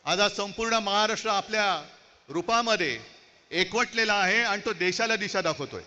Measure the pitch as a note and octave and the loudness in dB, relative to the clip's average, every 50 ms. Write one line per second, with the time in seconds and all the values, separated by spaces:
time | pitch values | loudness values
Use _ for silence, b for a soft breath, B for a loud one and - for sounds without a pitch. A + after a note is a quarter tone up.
0 | _ D3 E3+ F#3+ G#3 G#3 G3+ - G3+ G3+ - - A3+ A3+ A3+ A3+ G#3+ G3+ G3 G#3 | _ -2 2 2 2 2 2 -2 -6 -6 -4 -4 -2 0 0 0 0 2 2 2
1 | G#3+ G#3+ A3 - - A3+ G#3 G3 G3 - G#3+ A3 G#3 G3+ F3+ D#3 D3 - - - | 2 2 0 -2 -2 0 0 0 0 -2 -2 0 2 2 0 -2 -4 -10 -20 -20
2 | - - - _ _ - C#3 E3+ E3+ - A3+ A#3 A#3+ A3+ A3 F#3 F3 C#3+ A#2+ A2+ | -20 -20 -20 _ _ -6 -6 -4 0 2 2 2 4 2 2 2 2 -2 -2 -4
3 | G#2 - - - - - _ _ _ _ - E3+ F#3 - - A#3 B3 A#3 A3+ A3+ | -8 -16 -20 -20 -20 -20 _ _ _ _ -2 -2 -2 0 0 -2 -2 0 0 0
4 | A3+ G#3+ G#3 G3+ G3 F3+ G3+ A3+ A#3+ A3 G3 G#3 - A#3+ G#3+ D#3+ G#3+ A3 A3+ - | 2 2 2 2 4 4 4 2 2 0 -2 -2 -2 -4 -2 0 0 0 0 0
5 | A3+ A3+ A3+ G#3 G3+ G3 - F#3+ F3 E3+ D3+ - C#3 C3 - A2+ - | 0 0 0 -2 -2 -2 -2 0 0 0 -2 -2 -6 -8 -8 -12 -12